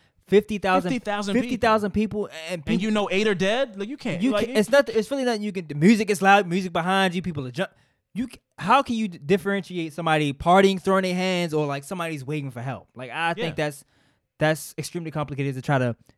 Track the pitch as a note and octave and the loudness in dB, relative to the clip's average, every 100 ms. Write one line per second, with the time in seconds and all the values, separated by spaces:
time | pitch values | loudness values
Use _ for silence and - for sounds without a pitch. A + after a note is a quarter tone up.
0 | _ _ - G3+ G#3 G#3 F#3+ F#3 F3+ B3+ | _ _ 2 2 2 -4 2 2 2 -4
1 | G#3 G3+ G3+ A3 B3 A#3+ A3+ A3 G3+ G3+ | -4 -6 0 0 0 0 2 2 2 0
2 | A3 G#3+ F#3+ D#3+ D#3+ F3 C#3+ F3+ A3 G#3+ | -2 -2 -6 -8 -8 -8 -2 -2 0 0
3 | F#3+ F#3 A3 F#3 F#3+ A#3 C4+ G3 G#3 C#4+ | 0 2 2 2 0 0 -2 -6 -10 -8
4 | A#3 E3+ B3 - A#3 A#3 G#3+ C#4 C#4 A3 | -6 -2 0 2 0 0 4 4 4 0
5 | - C#4 B3 A3 G#3 F#3+ D#3 D3 F3+ G#3+ | -2 -2 -2 -2 -4 -8 -8 4 6 6
6 | G3+ G3+ G3 G3+ F3+ F3+ F#3 E3+ F3 G3 | 4 2 6 6 6 -2 -2 -4 0 2
7 | F#3+ F3+ F3+ D3+ B2+ B2 F#3+ _ _ _ | 2 -2 -6 -8 -8 -6 -6 _ _ _
8 | _ F#3+ B3+ - _ - E3 C4+ C4 A3+ | _ -10 -10 -10 _ -8 2 2 2 -4
9 | A3 E3 C#3+ G3 G3 G3 - F3+ D#3+ E3+ | -4 -6 0 0 0 -6 -6 -8 -8 -4
10 | E3 D#3 D3 C#3 E3+ F#3+ G3 F#3+ F#3+ F#3+ | 0 2 0 -2 4 6 6 2 0 0
11 | F#3 F3+ F#3 F3 E3+ D3+ D3 C#3 C#3 F#3 | 0 -2 -2 -2 -2 -2 -2 -4 -8 -8
12 | E3 D3+ B2+ D3+ C#3 A#2+ B2+ G#2 - A#2+ | -8 -8 -6 -6 -6 -8 -10 -10 -12 -16
13 | B2+ C#3 E3 F3 E3 D#3 D3 C#3+ _ _ | -12 -4 -4 -2 -6 -4 -4 -6 _ _
14 | _ _ _ - D#3 D#3+ - - C#3+ F3+ | _ _ _ -2 0 0 -6 -10 -10 -8
15 | D#3+ D3+ D3 C#3 C#3 C3 C#3 C3+ B2 A2+ | -8 -6 -6 -4 -4 -4 0 0 0 -4
16 | _ | _